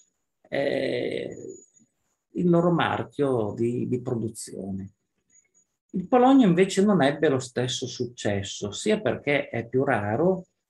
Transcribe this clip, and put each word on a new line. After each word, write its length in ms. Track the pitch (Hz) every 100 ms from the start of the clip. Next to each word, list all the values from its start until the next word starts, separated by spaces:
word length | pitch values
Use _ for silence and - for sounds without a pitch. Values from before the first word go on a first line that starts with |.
| _ _ _ _ -
eh, 880 | 135 139 135 131 123 117 - - - - - _ _ _ _ _ _ _
il 180 | - 175
loro 200 | 170 175
marchio 840 | 170 113 104 113 - 139 127 104 117
di, 320 | 117 120 117
di 120 | 123
produzione. 880 | 123 120 110 - - 90 95 95 98 _ _ _ _ _ _ _ _ _ _
Il 140 | 190 175
polonio 400 | 247 254 269 220
invece 340 | 170 190 190
non 200 | 202 190
ebbe 260 | 139 147 156
lo 100 | 135
stesso 480 | - - 127 - 123
successo, 840 | - 120 - 110 101 95 - 104
sia 280 | 101 214 214
perché 480 | 131 107 - 143 -
è 160 | 117 117
più 160 | 127
raro 640 | 139 117 101 113 175 185 - _